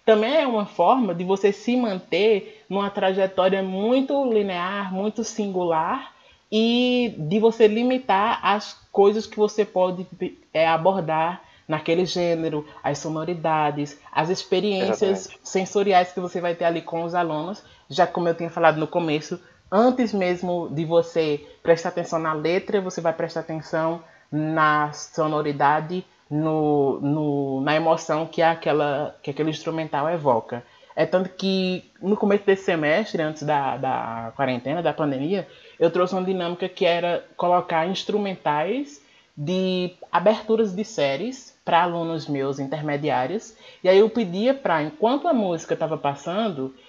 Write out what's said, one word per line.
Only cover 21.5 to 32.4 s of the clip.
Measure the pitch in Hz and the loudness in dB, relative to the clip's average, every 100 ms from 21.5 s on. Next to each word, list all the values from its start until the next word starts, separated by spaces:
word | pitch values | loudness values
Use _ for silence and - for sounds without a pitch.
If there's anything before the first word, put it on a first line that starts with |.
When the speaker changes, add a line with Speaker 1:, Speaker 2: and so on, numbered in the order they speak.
| - | -4
Speaker 1:
prestar | - 165 180 | 2 2 2
atenção | 175 165 165 | -4 -4 -2
na | 160 | -2
letra, | 156 156 180 190 202 | -2 0 -2 0 -2
você | 185 175 | -2 -4
vai | 165 | -4
prestar | 160 165 165 | -2 -4 -6
atenção | 160 160 151 165 160 170 - - - | -8 -8 -6 -4 -2 -4 -10 -20 -8
na | 147 156 160 156 151 147 | -4 -2 2 2 2 0
sonoridade, | 147 - - 156 151 151 143 143 151 160 180 - _ - | -6 -10 -4 -2 -2 -2 2 2 2 -2 -8 -10 _ -8
no, | 147 156 156 151 147 139 113 | -2 0 0 2 2 2 0
no, | 143 151 151 143 139 135 | -2 0 0 -2 -2 -2
na | 143 156 | 0 2
emoção | 165 160 - 156 160 | 2 0 0 -4 -2
que | - | 0
aquela, | 165 160 165 147 147 139 147 - | 2 2 0 0 0 -2 -4 -8
que | - | -8
aquele | 139 156 | -4 -4
instrumental | 147 - 160 156 143 151 | -4 -6 -6 -4 -4 -2
evoca. | 175 147 117 - 120 - _ - - | 0 2 2 0 -10 -12 _ -8 -2
É | 160 | 0
tanto | 185 185 | 0 -2
que | - 190 190 185 185 - - | -4 -2 0 0 -4 -8 -8
no | 180 208 | -2 0
começo | 208 208 | 2 2